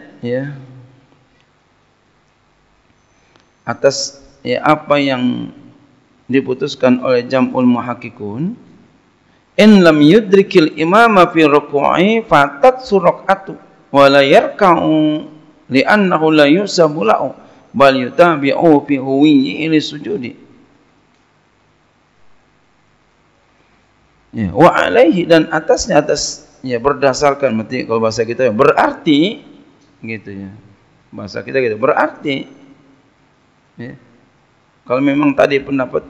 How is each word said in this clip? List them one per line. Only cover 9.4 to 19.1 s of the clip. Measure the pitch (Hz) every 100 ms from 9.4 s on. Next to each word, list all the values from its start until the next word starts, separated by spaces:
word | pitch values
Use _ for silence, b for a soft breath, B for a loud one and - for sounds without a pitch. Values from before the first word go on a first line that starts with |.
| _ -
in | 214 208
lam | 170 151
yudrikil | 147 208 208 196 196 185 156 -
imama | 160 202 233 202 170
fi | 160 156
ruku'i | 147 147 143 143 147 190 226 220
fatat | 156 143 143 262 254
surokatu | - 196 180 - - 196 - 156 - _ _
wa | 135 139
la | 139 139
yarka'u | 185 277 - 196 165 156 156 156 151 - - _ _ -
li'annahu | 131 - 208 190 165 156
la | 156 143
yusabu | 170 202 - 160 151 214
la'u | 196 139 - b b _
bal | - 139
yutabi'u | 131 123 - 175 156 139 - 170 147 143
fi | 139
huwiyi | 135